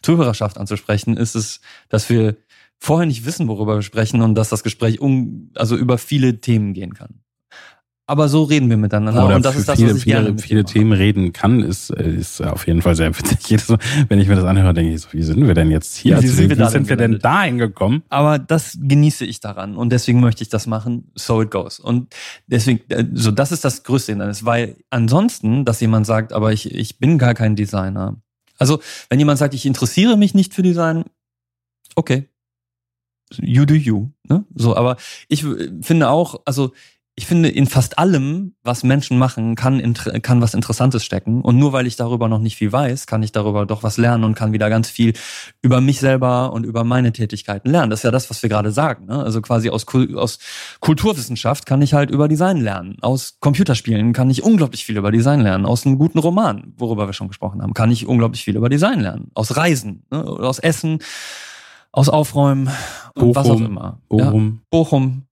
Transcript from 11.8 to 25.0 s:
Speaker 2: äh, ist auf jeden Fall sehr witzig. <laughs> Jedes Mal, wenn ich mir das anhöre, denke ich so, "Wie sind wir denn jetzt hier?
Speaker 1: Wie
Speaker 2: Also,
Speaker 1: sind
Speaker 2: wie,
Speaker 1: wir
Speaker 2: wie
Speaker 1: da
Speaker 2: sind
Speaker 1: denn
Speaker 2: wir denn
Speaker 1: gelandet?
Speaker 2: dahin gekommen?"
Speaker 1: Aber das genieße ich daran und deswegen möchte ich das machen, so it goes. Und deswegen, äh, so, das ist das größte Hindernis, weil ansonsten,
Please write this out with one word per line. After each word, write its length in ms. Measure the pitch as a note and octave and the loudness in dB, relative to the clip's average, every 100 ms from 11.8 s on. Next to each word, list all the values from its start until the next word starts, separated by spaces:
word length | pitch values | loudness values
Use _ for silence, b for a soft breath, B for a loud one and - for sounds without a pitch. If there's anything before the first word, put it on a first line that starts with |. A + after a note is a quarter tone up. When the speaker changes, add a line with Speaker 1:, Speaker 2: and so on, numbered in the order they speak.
| - | -8
Speaker 2:
äh, 180 | - E2 | -4 -2
ist 320 | E2 E2+ - | -2 -6 -6
auf 240 | - D2 - | -6 -4 0
jeden 160 | E2 | 2
Fall 120 | F2+ E2 | 2 2
sehr 200 | D#2+ E2 | 0 -2
witzig. 200 | - - | -2 -2
<laughs> 80 | - | 0
Jedes 220 | A2 - | 0 2
Mal, 80 | A2+ B2 C#3 B2+ | 0 0 0 2
wenn 80 | G2+ | 4
ich 80 | G2 | 4
mir 60 | G2 | 2
das 80 | |
anhöre, 300 | F#2 G2 F#2 | 4 4 4
denke 180 | E2+ E2 | 2 0
ich 80 | D#2+ | -2
so, 80 | - | -6
"Wie 100 | D#2+ | -4
sind 240 | D#2+ D#2+ C#3 | 0 2 4
wir 80 | |
denn 160 | E2+ - | 4 2
jetzt 260 | D#2 - - | 2 -2 -2
hier? 160 | - | 2
Speaker 1:
Wie 40 | D#3 | 4
Speaker 2:
Also, 120 | B2+ | 4
Speaker 1:
sind 100 | B2+ | 4
Speaker 2:
wie, 40 | G2 | 4
Speaker 1:
wir 60 | - | 4
Speaker 2:
wie 40 | |
Speaker 1:
da 80 | A#2+ | 2
Speaker 2:
sind 140 | A#2 | 2
Speaker 1:
denn 60 | C#3 | 0
Speaker 2:
wir 60 | B2+ | 2
denn 100 | A#2 | 2
Speaker 1:
gelandet? 120 | G#2+ | 2
Speaker 2:
dahin 320 | B2 F#3+ F#3 B2 | 2 2 0 0
gekommen?" 460 | A2+ F#2+ G2 C#3 - | -4 -2 0 0 -2
Speaker 1:
Aber 280 | C#3 D3 D3+ | 0 2 2
das 380 | C3 D#3+ - - | 0 -2 -2 -8
genieße 460 | C#3 C#3+ D3+ - | 2 4 4 2
ich 160 | A#2+ G2+ | -10 -10
daran 340 | G#2+ F#2+ F#2+ G2 | -12 -10 -10 -4
und 100 | A#2+ | 0
deswegen 300 | B2 - A#2+ | 0 2 4
möchte 220 | B2 A2 | 4 2
ich 80 | A2+ | -4
das 160 | A2 A#2 | -6 -4
machen, 460 | A2 G#2+ A#2+ - | -6 -4 -8 -10
so 260 | - - A2+ | -16 -2 -2
it 100 | G#2+ | 0
goes. 300 | G2 - - | -4 -6 -12
Und 340 | - A#2+ B2 B B B _ | -2 -2 -2 B B B _
deswegen, 340 | A#2+ A2 A#2 _ | 0 2 0 _
äh, 160 | - A#2+ | -4 -2
so, 160 | A#2+ A2+ | 0 0
das 220 | G#2+ C#3 | 0 -2
ist 120 | F3 | 0
das 200 | C#3 A#2+ | -4 -4
größte 280 | - C3 - | -2 -2 -2
Hindernis, 320 | G#2 G2+ G2+ | -6 -6 -6
weil 320 | A2+ A#2+ A#2 - _ | -2 -2 -2 -10 _
ansonsten, 760 | B2 | -2